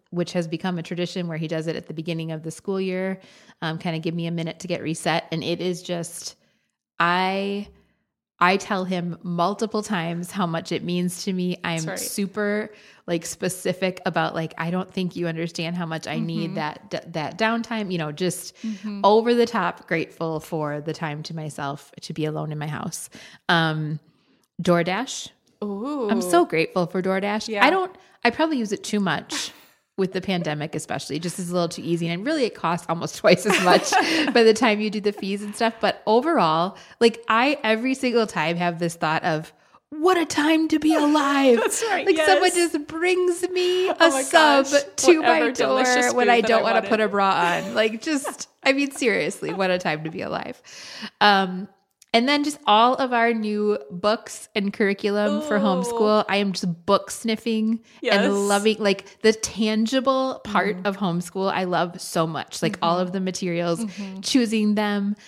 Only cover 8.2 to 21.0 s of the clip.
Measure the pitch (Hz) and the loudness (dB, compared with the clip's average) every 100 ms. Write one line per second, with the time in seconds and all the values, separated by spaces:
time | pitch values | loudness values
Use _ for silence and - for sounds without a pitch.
8.2 | _ - 180 196 - 196 185 185 175 165 | _ 0 2 2 0 -4 -2 -4 -4 -6
9.2 | 180 175 170 - 214 214 208 190 165 170 | -6 0 0 0 -2 -2 -2 -4 -4 -6
10.2 | 175 196 175 165 - 170 175 180 180 175 | -6 -2 -2 -2 -4 -4 -2 -2 -2 -2
11.2 | 208 185 180 175 175 165 160 180 - - | -4 -2 -2 -2 -4 -4 -4 -6 -6 -4
12.2 | 196 214 208 208 214 - - - - 170 | -4 -2 -2 -2 -4 -12 -20 -16 -6 -4
13.2 | 170 - 185 180 185 180 190 180 185 165 | -6 -6 -6 -4 -4 -2 -4 -4 -4 0
14.2 | 160 - 160 - 165 180 - 196 180 170 | 0 -2 -6 -6 -4 -4 -4 -6 -6 -4
15.2 | 170 160 165 - 165 180 170 160 - 160 | -4 -4 -6 -6 -6 -6 -6 -6 -6 -4
16.2 | 165 165 165 160 151 - - - - 165 | -4 -4 -4 -4 -6 -8 -10 -10 -8 -6
17.2 | 147 175 220 233 226 226 196 175 151 147 | -6 -2 -2 -2 -4 -6 -4 -4 -4 -4
18.2 | 180 170 - - 220 196 208 202 196 220 | -4 -4 -10 -12 -10 -8 -8 0 4 6
19.2 | 233 240 233 226 175 - - 165 - - | 6 4 2 0 -2 -4 -4 -4 -4 -4
20.2 | 165 156 - 160 147 147 156 156 | -4 -4 -6 -4 -4 -4 -6 -6